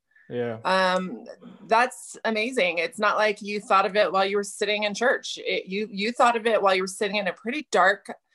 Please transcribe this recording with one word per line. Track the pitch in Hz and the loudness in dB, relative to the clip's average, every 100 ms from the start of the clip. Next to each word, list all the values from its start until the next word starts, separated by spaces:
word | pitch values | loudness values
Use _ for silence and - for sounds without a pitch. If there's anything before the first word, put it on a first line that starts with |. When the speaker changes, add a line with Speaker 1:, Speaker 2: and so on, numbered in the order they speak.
| _ _ - | _ _ -10
Speaker 1:
Yeah. | 123 120 110 | -6 -6 -4
Speaker 2:
Um, | 147 190 185 185 185 113 - - - - 165 | 0 2 2 0 -2 -10 -16 -20 -20 -14 0
that's | 226 254 - - - | 2 2 -2 -18 -8
amazing. | 226 220 226 254 180 170 | -4 -2 -2 0 0 0
It's | 170 - | -4 0
not | 208 170 | 0 2
like | 214 208 | 2 0
you | 202 208 | -6 -6
thought | - 196 202 | 2 2 4
of | 202 | 2
it | 185 | 2
while | 190 196 | 2 2
you | 208 | 0
were | |
sitting | 202 - 208 208 | -4 -4 -2 0
in | 208 | -2
church. | 202 240 - - - | 0 0 0 -4 -8
It, | - 185 - | -4 -4 -4
you, | 190 214 | -6 -6
you | 196 208 | -4 -4
thought | 247 254 226 | 2 2 2
of | 220 | 0
it | 208 | 2
while | 190 190 | 2 2
you | |
were | 190 | 0
sitting | - 208 208 | -4 -4 -2
in | 190 | -4
a | |
pretty | - 220 294 - | -6 -8 -8 0
dark, | 202 180 202 - - _ | 4 4 2 -4 -18 _